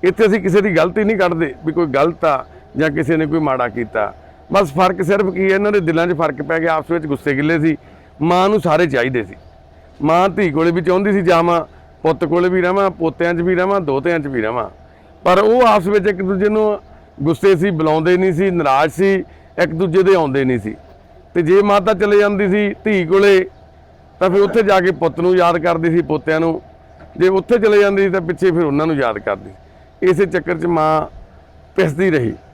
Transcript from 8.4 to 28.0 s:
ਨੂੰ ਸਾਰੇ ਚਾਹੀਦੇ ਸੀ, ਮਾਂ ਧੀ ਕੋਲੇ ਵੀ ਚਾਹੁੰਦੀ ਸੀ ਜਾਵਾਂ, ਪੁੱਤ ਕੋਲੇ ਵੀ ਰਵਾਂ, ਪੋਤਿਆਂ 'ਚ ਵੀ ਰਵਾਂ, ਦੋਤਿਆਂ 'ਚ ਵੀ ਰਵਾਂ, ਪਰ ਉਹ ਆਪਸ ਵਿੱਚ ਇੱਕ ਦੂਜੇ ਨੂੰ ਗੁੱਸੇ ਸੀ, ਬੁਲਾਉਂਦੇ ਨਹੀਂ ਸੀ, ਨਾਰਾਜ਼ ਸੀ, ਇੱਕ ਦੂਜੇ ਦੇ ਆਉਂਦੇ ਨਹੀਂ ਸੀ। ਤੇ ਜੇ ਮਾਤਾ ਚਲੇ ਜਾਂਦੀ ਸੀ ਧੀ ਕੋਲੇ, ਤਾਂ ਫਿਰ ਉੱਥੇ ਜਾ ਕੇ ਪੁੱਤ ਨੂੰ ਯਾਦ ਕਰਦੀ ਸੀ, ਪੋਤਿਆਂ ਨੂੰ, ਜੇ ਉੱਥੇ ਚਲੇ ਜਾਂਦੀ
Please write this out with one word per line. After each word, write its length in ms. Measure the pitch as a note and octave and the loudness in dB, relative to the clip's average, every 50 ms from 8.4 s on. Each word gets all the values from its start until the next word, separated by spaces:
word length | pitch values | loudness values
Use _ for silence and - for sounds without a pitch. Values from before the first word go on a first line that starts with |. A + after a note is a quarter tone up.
| F#3 G3+ | 2 2
ਨੂੰ 120 | G#3+ G#3+ | 0 0
ਸਾਰੇ 240 | - F3+ D3+ D#3+ F3+ | 0 0 2 2 0
ਚਾਹੀਦੇ 380 | E3 C3+ B2+ A#2 C3 C3 A#2+ G#2+ | 0 0 -2 -2 0 -2 -4 -6
ਸੀ, 120 | F2 G2+ - - - - - - - - - - - - - | -6 -14 -20 -20 -20 -20 -20 -20 -20 -20 -20 -20 -20 -14 -6
ਮਾਂ 280 | - D3+ D#3+ F3 F#3 G3 | -2 2 2 2 2 2
ਧੀ 220 | E3+ G3 G#3 F3 | 0 0 -2 0
ਕੋਲੇ 200 | C#3 D3+ D#3+ F3 | 0 0 0 0
ਵੀ 100 | E3+ F3+ | 0 0
ਚਾਹੁੰਦੀ 300 | E3+ E3+ F3+ F#3 G3+ G#3 | 0 0 0 0 0 0
ਸੀ 100 | G3+ G3+ | 0 0
ਜਾਵਾਂ, 440 | F#3 E3+ F3 E3 E3 E3+ F3 E3+ D#3 - - - - - - - - | 2 2 2 2 4 2 0 0 -2 -6 -14 -20 -20 -20 -20 -4 -2
ਪੁੱਤ 220 | D#3 E3 E3 F3 | -2 -2 0 -2
ਕੋਲੇ 240 | D3+ D#3+ F3 F3 F3+ | -2 0 0 0 2
ਵੀ 120 | F3+ F#3 | 0 0
ਰਵਾਂ, 280 | E3+ F3 F#3 G3 G3 F#3+ | 0 0 0 0 0 -2
ਪੋਤਿਆਂ 440 | E3+ - E3 D#3+ - - E3+ E3+ F3 | -2 -2 -4 -4 -2 -2 -2 -2 -2
'ਚ 80 | E3 | -2
ਵੀ 140 | E3+ F3+ F#3 | 0 0 0
ਰਵਾਂ, 260 | F3 F3+ F#3+ G3 G3+ | 0 0 0 -2 -2
ਦੋਤਿਆਂ 380 | E3+ D3 C3+ C3+ C3+ E3+ E3+ E3 | -2 -2 -4 -2 -2 -2 -2 -2
'ਚ 80 | C#3+ C#3+ | -4 -4
ਵੀ 140 | C3+ B2 | -6 -4
ਰਵਾਂ, 280 | G#2+ G#2+ A#2 B2 A2 F#2+ - - - - - - - - - - - | -4 -4 -4 -4 -6 -8 -12 -18 -20 -20 -20 -20 -20 -20 -20 -6 0
ਪਰ 160 | F3 F3+ F#3 | 2 2 4
ਉਹ 220 | G#3 G#3+ A3+ B3+ | 4 4 4 4
ਆਪਸ 260 | B3+ A3+ G#3+ G#3 E3 F#3+ | 4 4 4 2 0 2
ਵਿੱਚ 200 | G#3 G#3 F3+ G#3+ | 0 0 0 0
ਇੱਕ 140 | G3+ F3+ | -2 -2
ਦੂਜੇ 280 | F#3+ F#3 G3+ F#3 G3 G#3 | -4 -4 -2 0 0 0
ਨੂੰ 300 | G#3+ G#3+ G#3+ G#3+ G#3 G3+ - - - - - - - - C#3 | 0 2 0 0 -2 -4 -8 -18 -20 -20 -20 -20 -12 -6 -2
ਗੁੱਸੇ 320 | D3+ E3 - - G3 F#3+ | -2 -2 2 2 2 2
ਸੀ, 140 | D#3 E3+ G3+ | 4 2 -2
ਬੁਲਾਉਂਦੇ 480 | F3+ D#3 D#3+ D#3 D3+ D#3+ D#3+ F3 F3+ F3+ | 0 0 0 0 0 2 2 2 2 2
ਨਹੀਂ 160 | F#3+ F#3+ F3 | 2 0 0
ਸੀ, 180 | D3+ G3 G3 | 0 0 0
ਨਾਰਾਜ਼ 420 | F3+ E3+ D#3 C#3 C3+ C3+ D3+ D#3+ - | 0 0 0 2 2 2 0 0 0
ਸੀ, 200 | D#3+ F#3+ G3 G3 F#3+ - - - - - - - - | 0 0 0 0 0 -4 -8 -14 -20 -20 -16 -4 -4
ਇੱਕ 160 | F3 D#3 D#3+ | -2 -2 -2
ਦੂਜੇ 300 | D#3+ F#3+ F3+ D#3 F#3+ F#3 | -4 -2 0 2 2 4
ਦੇ 120 | F#3 G3 | 4 4
ਆਉਂਦੇ 300 | F3+ D#3 C#3+ C3 C#3 C3+ | 4 2 0 0 -2 0
ਨਹੀਂ 140 | B2+ B2+ A#2 | 0 -2 -2
ਸੀ। 160 | G2 A2 - - - - - - - - - - - - - | -4 -8 -12 -12 -18 -20 -20 -20 -20 -20 -20 -20 -20 -6 -4
ਤੇ 80 | F3 | -2
ਜੇ 200 | E3+ D3+ F3+ G3 | 0 2 4 4
ਮਾਤਾ 320 | G3+ G#3 G3+ G3+ F#3 G#3+ A3 | 4 4 2 2 2 0 -2
ਚਲੇ 260 | F3 G#3 G3+ G#3 G3+ | 0 0 2 2 2
ਜਾਂਦੀ 280 | G#3 G3+ G#3 F#3+ G#3 F#3+ | 2 2 0 0 0 0
ਸੀ 280 | F3+ G#3 G#3 G3+ G#3 - - | 0 0 0 -2 -4 -4 -4
ਧੀ 220 | A3 G#3+ F#3+ F3 | -2 0 0 0
ਕੋਲੇ, 400 | D#3+ F#3 G3 G3+ G3+ G3 F#3+ F#3 - - - - - - - - - - - - - - - | 0 2 2 4 4 4 4 2 -2 -10 -20 -20 -20 -20 -20 -20 -20 -20 -20 -20 -20 -6 -2
ਤਾਂ 100 | F3+ F#3 | -2 0
ਫਿਰ 120 | F3 G3+ | 2 2
ਉੱਥੇ 220 | G3+ G3+ - A#3 A3 | 2 2 2 0 2
ਜਾ 160 | G3 G3+ F#3+ | 2 2 2
ਕੇ 120 | F3+ F#3 | 2 0
ਪੁੱਤ 280 | F3+ C3+ E3 E3 C3 D#3+ | -2 0 -2 -4 -2 -2
ਨੂੰ 160 | E3+ F3+ F#3 | 0 0 2
ਯਾਦ 220 | F3+ F3 E3+ E3+ F3 | 4 2 2 2 0
ਕਰਦੀ 400 | D#3 F3 E3+ E3 D#3+ E3+ D#3+ F3 | 0 -2 -2 0 0 0 0 0
ਸੀ, 40 | |
ਪੋਤਿਆਂ 380 | D#3+ C3+ D#3 D3+ - D#3 D#3 D#3 | 0 0 -4 -4 -2 -2 -2 0
ਨੂੰ, 220 | E3 E3 D#3+ - - - - - - - - - - - - - | 0 -2 -2 -4 -8 -14 -20 -20 -20 -20 -20 -20 -20 -20 -4 0
ਜੇ 100 | E3+ F#3 | 0 2
ਉੱਥੇ 300 | F#3+ F#3+ F#3 - A#3+ A#3+ | 2 0 0 0 0 2
ਚਲੇ 220 | G3 G#3+ G#3 G#3 | 2 4 4 4
ਜਾਂਦੀ 240 | G3+ G3+ G3 G3 | 4 2 2 0